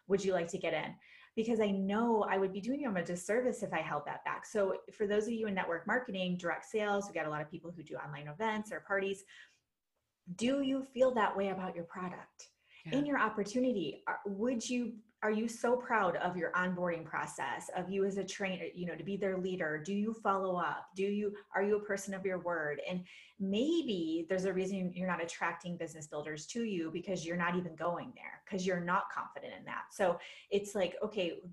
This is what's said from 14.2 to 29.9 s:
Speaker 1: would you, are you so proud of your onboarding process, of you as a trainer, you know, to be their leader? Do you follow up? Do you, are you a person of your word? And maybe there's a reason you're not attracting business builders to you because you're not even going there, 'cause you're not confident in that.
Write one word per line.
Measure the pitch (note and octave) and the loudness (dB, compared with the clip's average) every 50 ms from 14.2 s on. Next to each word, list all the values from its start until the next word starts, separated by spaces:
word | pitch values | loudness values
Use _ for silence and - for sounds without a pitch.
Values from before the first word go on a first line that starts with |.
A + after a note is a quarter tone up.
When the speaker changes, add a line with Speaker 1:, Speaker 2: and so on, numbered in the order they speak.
| - | -4
Speaker 1:
would | G3+ G3 F#3+ A3 B3+ C4 A3+ - - | -4 -2 0 0 0 0 0 -2 -2
you, | B3 B3 A#3+ A3 - - - _ _ - | -2 -2 -2 -2 -6 -10 -16 _ _ -2
are | - G#3+ | 0 2
you | A3 G#3+ A3+ A3+ | 2 2 2 0
so | - - - A#3 B3 | -2 0 2 4 4
proud | B3+ B3 - A#3+ G#3+ G3 F3 F3 | 4 2 2 4 4 4 4 2
of | G3+ - F3+ F3 | 2 0 0 0
your | F3+ E3 - | 0 -2 0
onboarding | - F3+ F3+ F#3 F3+ F3 F3+ F3 E3+ E3 D#3 | 2 2 2 2 2 0 0 0 0 -2 -4
process, | D3+ - C#3+ D3 D#3 - - C3+ C3 A2+ - - - - | -4 -2 -2 -2 -4 -4 -4 -4 -4 -4 -4 -6 -6 -4
of | F#3 F3+ F#3 | -4 -4 -2
you | G3 G3 G3 | 0 2 2
as | G3+ F#3+ | 2 0
a | G3+ F#3 | -2 -4
trainer, | F#3+ - - G3+ F#3+ F#3 F3+ E3 - - | -4 -4 -4 -2 -2 -2 -4 -6 -8 -6
you | F3 F3 | -6 -6
know, | E3+ D#3 | -6 -6
to | E3 D#3+ | -6 -6
be | F#3+ G3+ F#3+ | -4 -4 -2
their | G3+ F#3+ F#3+ | 0 0 0
leader? | F#3 F3+ F#3+ F#3 F3 E3+ D3+ D3+ D#3 D3+ | 0 -2 -2 -2 0 0 0 0 -2 -2
Do | F#3 | -2
you | G3+ G3+ G#3 A3+ A3 | 0 0 0 0 -2
follow | A3 - G#3 G3 F#3+ F#3+ F#3 F3+ | 0 2 2 2 4 2 2 0
up? | F3 E3 D3 C#3+ C#3+ - - - | 2 0 0 -2 -4 -8 -8 -2
Do | F#3 | 0
you, | G3 G3+ G3+ G#3 G#3 G3+ G#3 - - - - | 0 2 2 0 0 -2 -2 -6 -10 -2 0
are | F#3+ | 2
you | G3 G#3 G#3+ | 4 4 4
a | G#3 G#3 | 2 2
person | - G3+ G3 - G3+ G3 | 0 -2 -2 -2 -4 -6
of | F#3 F#3+ | -2 -2
your | F#3+ F#3 F3 | -2 -2 0
word? | D#3+ F3 E3+ E3 D3+ D3 D3 - - - | 0 0 0 0 0 0 -2 -2 -4 -4
And | F#3 F3+ F3+ - - - - - _ - | -4 -4 -4 -8 -16 -20 -20 -16 _ -4
maybe | G3 F#3+ G3 G#3+ C4 D#4 E4+ E4+ C#4 B3 G3+ F3 E3 D#3+ D#3+ E3+ E3 - | -2 2 2 4 4 4 4 2 2 2 0 0 0 0 0 -2 0 0
there's | F#3+ F3+ F#3 | 0 2 2
a | G3 | 2
reason | F3+ F#3 F#3+ F#3 G3 F#3+ F#3 F3 F3+ | 2 2 0 0 0 0 0 -2 -2
you're | F3+ F#3 F#3 | -2 0 0
not | F3 E3 | 0 0
attracting | - - - - F#3 E3+ F3 - - F3 F3 | -2 -4 -2 -2 -2 -2 -2 -2 -6 -6 -6
business | E3 E3 D#3 D#3+ D#3+ D3+ | -4 -6 -6 -8 -10 -10
builders | - D#3+ D3+ D3 D#3 D#3 D3+ D#3 | -6 -6 -4 -4 -4 -6 -6 -6
to | - - A#3 A#3 | -6 -4 -2 -2
you | A3 G3 E3 D#3+ D#3+ | 0 0 0 -2 -2
because | D#3+ F3 F3 G3+ F#3 D#3+ D3 | -4 -4 -4 -2 -2 -2 -2
you're | E3 F3 | -2 0
not | F3+ E3+ F3 F3 | 2 2 2 2
even | F3+ F3+ E3 D#3+ | 0 -2 -2 -6
going | - - F3 F3 D#3 B2+ - - | -2 -2 -2 -2 -2 -6 -10 -12
there, | - - - - - - - | -14 -14 -16 -16 -16 -10 -4
'cause | G#3+ F#3+ F3+ | -2 0 2
you're | F#3+ F3+ F3 | 2 2 2
not | E3+ F3 F3+ G3 - - | 2 2 2 2 2 0
confident | - - - - - - - - G2+ - | -6 -6 -6 -6 -8 -10 -10 -10 -10 -10
in | - | -10
that. | G#2 A2 - - - | -8 -8 -8 -8 -6